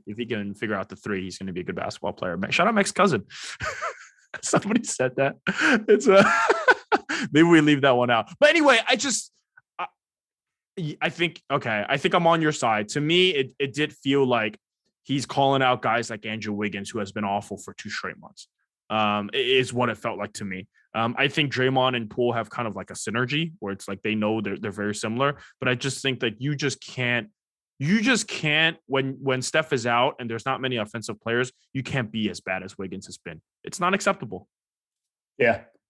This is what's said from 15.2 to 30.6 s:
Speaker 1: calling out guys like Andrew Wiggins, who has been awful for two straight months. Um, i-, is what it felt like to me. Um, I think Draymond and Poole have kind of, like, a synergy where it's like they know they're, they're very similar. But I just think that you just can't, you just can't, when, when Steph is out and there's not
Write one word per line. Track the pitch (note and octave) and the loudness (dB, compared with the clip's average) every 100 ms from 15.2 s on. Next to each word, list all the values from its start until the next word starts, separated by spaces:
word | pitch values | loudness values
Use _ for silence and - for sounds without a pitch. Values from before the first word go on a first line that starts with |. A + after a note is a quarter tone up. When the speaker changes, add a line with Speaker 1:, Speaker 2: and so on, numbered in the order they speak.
Speaker 1:
calling | - - C#3 C3+ | -2 0 2 4
out | B2+ B2 | 2 2
guys | A#2 A#2 A#2 | 0 -2 -2
like | G#2+ A2 | -8 -8
Andrew | G#2+ G#2+ | -8 -6
Wiggins, | G2+ G#2 G2 G2 | -4 -4 -6 -8
who | A2+ | -8
has | G2 | -6
been | G#2+ | -4
awful | G2+ G2+ - F#2+ | -2 -4 -6 -12
for | - | -14
two | - G#2 | -14 -10
straight | - F#2 - | -8 -8 -12
months. | - - - _ _ _ - | -18 -20 -20 _ _ _ -4
Um, | G#2+ G#2 G#2 G#2 | 0 0 0 -2
i-, | C3+ | -2
is | B2 C3 B2+ | 2 2 2
what | B2 A#2+ | 0 -2
it | G#2+ | -2
felt | A#2 F#2+ | -6 -6
like | G#2 | -8
to | - | -10
me. | G2+ F#2 G#2 _ _ | -10 -10 -14 _ _
Um, | A2 A2+ A#2+ | -4 -2 0
I | C3+ | 0
think | - C#3+ | 0 -2
Draymond | B2 C3 C3 B2+ B2 | 0 2 2 2 0
and | G#2+ | -4
Poole | B2 A#2+ | -2 0
have | A#2+ G#2+ | 0 -4
kind | - A#2 | -6 -6
of, | F#2+ | -6
like, | F2+ | -10
a | |
synergy | F#2 A2 A#2 B2 D3 E3 D#3+ | -10 -4 -2 0 -2 -4 -6
where | G2+ | -8
it's | G2 - | -8 -8
like | G2 | -6
they | A2 | -2
know | A2 G#2+ A2 | 0 0 0
they're, | G2+ G2 | -4 -6
they're | G#2+ | -6
very | G2+ G#2 | -4 -4
similar. | G2+ A2 A#2 C#3 C#3 - - | -4 -4 -2 -2 -2 -12 -4
But | B2+ | -2
I | |
just | B2 C3+ - | -2 -2 -4
think | C#3 B2 | -4 -2
that | A#2 G#2 | -2 -2
you | C#3 | -4
just | C#3+ C#3+ - | -2 -2 -4
can't, | - - B2 A#2+ G#2+ _ _ _ _ - | -10 -4 -2 -2 -4 _ _ _ _ -6
you | C#3+ A3 | 0 2
just | A3+ A3 - | 2 2 0
can't, | - D#3 D3+ D#3+ E3 - | -4 0 2 2 0 -2
when, | C3+ C3+ C#3+ | -2 -2 -4
when | C3 C3 | -2 -2
Steph | B2 D#3+ D#3 | 0 0 0
is | C3+ A#2+ | 0 2
out | A#2+ C3+ - | 2 2 -2
and | A#2+ | -8
there's | A2+ C3+ | -6 -4
not | B2+ | -4